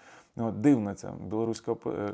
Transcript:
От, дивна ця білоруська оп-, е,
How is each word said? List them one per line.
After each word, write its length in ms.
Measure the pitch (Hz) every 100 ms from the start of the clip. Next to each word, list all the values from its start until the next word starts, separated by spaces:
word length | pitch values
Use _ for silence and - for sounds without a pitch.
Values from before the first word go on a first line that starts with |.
| - - - -
От, 240 | 113 101
дивна 340 | 139 135 104
ця 180 | 98 95 90
білоруська 520 | 101 107 113 110 -
оп-, 160 | 113 -
е, 240 | - 104